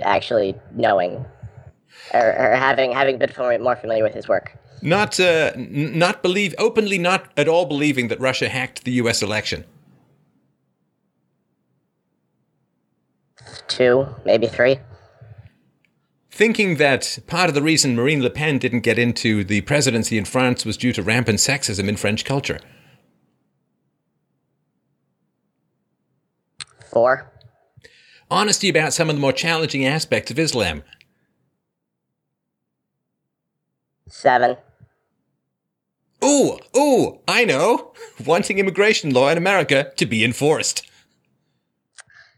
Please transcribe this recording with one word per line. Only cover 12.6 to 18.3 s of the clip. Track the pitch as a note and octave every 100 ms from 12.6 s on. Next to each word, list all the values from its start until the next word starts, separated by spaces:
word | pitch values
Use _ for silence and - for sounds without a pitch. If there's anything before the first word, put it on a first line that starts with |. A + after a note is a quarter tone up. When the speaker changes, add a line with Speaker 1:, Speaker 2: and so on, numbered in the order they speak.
| _ _ _ _ _ _ _ _ - - -
Speaker 1:
Two, | - B2+ B2 C#3 -
maybe | - A2+ A2+
three. | - B2 C3+ - - _ _ - - - _ _ _ _ _ _ _ _
Speaker 2:
Thinking | - A3 A3 G3 D3
that | C#3+ B2 - - -
part | E3 F3+
of |
the | C#3+
reason | D3+ D3+ C#3+ A#2
Marine | C3 D3+
Le | A#2+